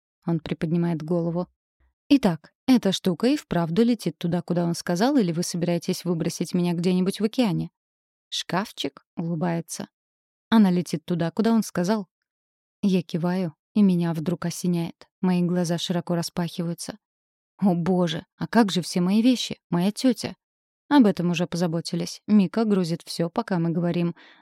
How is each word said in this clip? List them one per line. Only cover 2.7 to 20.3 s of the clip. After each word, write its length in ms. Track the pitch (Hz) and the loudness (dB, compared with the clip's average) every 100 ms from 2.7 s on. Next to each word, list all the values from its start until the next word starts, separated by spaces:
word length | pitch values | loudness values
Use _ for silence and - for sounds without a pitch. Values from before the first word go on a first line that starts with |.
| 247 196 | 4 4
штука 340 | - 190 170 240 | 0 -2 0 0
и 100 | 302 | 0
вправду 460 | - 175 165 170 | 0 -2 0 2
летит 340 | 240 233 - - | 2 2 -2 -4
туда, 240 | 170 175 | -2 -2
куда 240 | - 175 | -2 -2
он 100 | 170 | 0
сказал, 440 | 170 - 175 247 294 | -2 -2 0 2 2
или 120 | 180 | 2
вы 120 | 160 | 0
собираетесь 640 | 175 175 165 175 - 180 170 | -4 -2 -2 -2 -2 -4 -2
выбросить 480 | 170 165 - 175 | -2 -2 -4 -4
меня 180 | 180 175 | 0 0
где-нибудь 480 | 170 180 185 185 - | 0 0 2 0 -2
в 40 | |
океане?» 460 | 220 - 220 160 165 _ _ _ _ _ _ | -4 0 0 0 -6 _ _ _ _ _ _
Шкафчик 760 | - - 175 220 - - - _ | -10 -6 -6 -6 -8 -10 -10 _
улыбается. 760 | - 165 170 175 170 - - - _ _ _ _ _ - | -10 -6 -4 -2 -4 -6 -12 -14 _ _ _ _ _ 0
«Она 220 | 226 190 | 4 4
летит 340 | 180 - - | 2 -2 -6
туда, 260 | - 175 165 | -4 -4 -2
куда 220 | - 214 | 0 2
он 100 | 226 | 2
сказал». 460 | - - 180 220 185 _ _ _ _ _ _ _ | 0 -4 -2 -2 -4 _ _ _ _ _ _ _
Я 220 | 202 185 | 0 0
киваю, 520 | - 165 175 185 175 - _ | 0 -4 -2 -2 -4 -8 _
и 80 | 214 | 2
меня 320 | 196 175 170 | 4 4 0
вдруг 320 | 165 156 175 170 | -2 -4 -4 -6
осеняет. 600 | - 180 170 170 - - _ | -4 -2 -2 -4 -10 -20 _
Мои 220 | 185 180 | 0 2
глаза 340 | 175 180 170 170 | 2 0 0 -2
широко 380 | - 175 - | -2 -4 -2
распахиваются. 840 | 170 - - 170 - 170 170 - 214 _ _ _ _ _ - | -4 -2 -4 -6 -6 -6 -6 -10 -14 _ _ _ _ _ -2
«О 160 | 196 | 0
боже, 500 | 175 165 180 175 160 - _ | 2 2 2 0 -2 -10 _
а 80 | 165 | 0
как 260 | 220 208 | 2 2
же 80 | 185 | 0
все 220 | - 185 | -4 -2
мои 180 | 175 214 | 2 4
вещи, 400 | 240 240 - - - | 4 2 -2 -10 -4
моя 240 | 175 190 | 0 0
тетя?» 420 | - 262 220 - | 0 0 0 -6